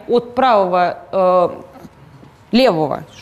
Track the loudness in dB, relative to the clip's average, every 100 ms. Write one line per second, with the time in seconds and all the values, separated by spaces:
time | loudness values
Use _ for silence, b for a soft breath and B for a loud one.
0 | -4 -2 -2 -2 2 2 2 0 -2 -4
1 | -6 -2 2 2 0 -4 -18 -20 -20 -20
2 | -20 -20 -20 -20 -4 2 2 2 -2 -4
3 | -10 -20